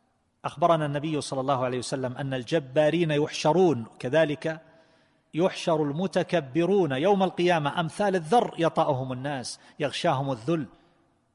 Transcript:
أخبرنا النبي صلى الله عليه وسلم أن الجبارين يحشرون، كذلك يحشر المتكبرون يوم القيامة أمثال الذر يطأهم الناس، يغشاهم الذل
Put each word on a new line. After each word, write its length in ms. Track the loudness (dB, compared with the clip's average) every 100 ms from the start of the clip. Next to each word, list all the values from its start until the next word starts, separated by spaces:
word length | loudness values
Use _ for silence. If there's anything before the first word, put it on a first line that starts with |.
| _ _ _ _ -12
أخبرنا 400 | 0 2 2 0
النبي 360 | -4 -4 -4
صلى 200 | -4 -4
الله 240 | -2 0 0
عليه 120 | -2
وسلم 400 | -4 -4 -4 -6
أن 160 | -6
الجبارين 800 | -6 -2 -2 0 2 4 2 2
يحشرون، 760 | 0 -2 0 2 4 4 2 -4 -10
كذلك 640 | -2 2 2 0 -6 -8 -14 _ _ _ _ _ _
يحشر 500 | 0 0 0 0 0
المتكبرون 1080 | 0 -2 -2 -2 0 -2 0 0 2 2 2
يوم 320 | 2 2 4
القيامة 560 | 2 2 2 2 0 -2
أمثال 360 | -4 -2 0 0
الذر 400 | 2 2 2 0
يطأهم 540 | 0 2 0 0 -4
الناس، 480 | -6 -6 -8 -10 -14 -18 -6
يغشاهم 520 | -6 -2 0 0 -2
الذل 360 | -4 -2 -2 -4 -12 _ _ _ _ _